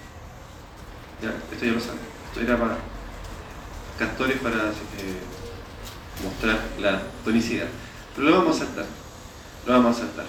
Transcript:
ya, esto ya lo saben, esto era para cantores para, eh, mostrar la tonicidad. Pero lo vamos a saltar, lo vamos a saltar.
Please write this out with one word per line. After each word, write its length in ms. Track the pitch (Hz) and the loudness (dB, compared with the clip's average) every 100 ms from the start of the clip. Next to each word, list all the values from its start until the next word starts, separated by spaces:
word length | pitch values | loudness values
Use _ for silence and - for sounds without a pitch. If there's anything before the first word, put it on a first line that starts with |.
| - - - - - - - - - - - - | -14 -14 -14 -14 -14 -16 -16 -16 -14 -14 -14 -8
ya, 140 | 113 104 - | -6 -6 -8
esto 140 | - 120 | -2 2
ya 60 | |
lo 80 | 113 | 2
saben, 180 | - - - - - | 0 -6 -10 -12 -8
esto 140 | - | -2
era 180 | 117 120 | 2 4
para 180 | 117 - - - - - - - - - - - - - | 4 0 -4 -8 -10 -10 -10 -10 -10 -12 -10 -10 -8 -2
cantores 400 | 131 - 131 127 | -2 2 2 2
para, 200 | 120 117 | 2 2
eh, 600 | 107 98 - 98 95 92 - - - - - - - - - - | 2 -2 -6 -6 -6 -6 -8 -8 -10 -10 -12 -12 -12 -12 -12 -6
mostrar 400 | 95 95 113 110 110 - | -6 0 2 2 0 2
la 220 | 101 95 - - | 2 2 0 -4
tonicidad. 420 | 113 113 101 85 - - - - - - | 4 4 4 2 -2 -6 -10 -12 -10 4
Pero 140 | 147 | 8
lo 80 | 185 | 8
vamos 180 | 165 - | 8 4
a 40 | |
saltar, 260 | 143 - - - - - - - - - - | 0 -4 -6 -8 -12 -14 -14 -14 -14 -4 6
lo 60 | |
vamos 240 | 127 120 117 | 8 8 6
a 20 | |
saltar. 260 | 104 - | 0 -4